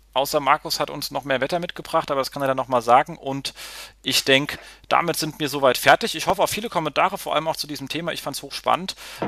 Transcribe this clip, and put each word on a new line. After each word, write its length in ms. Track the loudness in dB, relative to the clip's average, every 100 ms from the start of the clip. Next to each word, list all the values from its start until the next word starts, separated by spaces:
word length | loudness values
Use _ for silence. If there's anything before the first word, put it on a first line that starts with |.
| _ -2
außer 200 | 0 2
Markus 400 | 4 2 0 -4
hat 120 | -4
uns 180 | -6 -8
noch 120 | -6
mehr 180 | -2 -2
Wetter 180 | -2 -4
mitgebracht, 520 | -6 -10 -2 -2 0
aber 100 | -2
das 100 | -2
kann 120 | -2
er 40 | -2
dann 100 | 0
noch 100 | 0
mal 140 | 2
sagen. 340 | 6 6 4 -4
Und 360 | -6 -6 -6 -10 -14 -16 -18 -8
ich 200 | -2 0 4
denk, 340 | 4 2 -6 -14 -18 0
damit 300 | 2 2 -2
sind 220 | -6 -4
wir 100 | -4
soweit 280 | 2 2 6
fertig. 380 | 6 6 4 -2
Ich 120 | -2
hoffe 160 | 2
auf 60 | 0
viele 180 | 0 -4
Kommentare, 480 | -4 -2 0 0 -2
vor 160 | -2 -2
allem 120 | -2
auch 80 | -4
zu 120 | -8
diesem 220 | -8 -8
Thema. 220 | -6 -6
Ich 80 | -6
fand's 220 | -8 -8
hochspannend. 520 | -10 -4 2 2 0 -12 -16 -8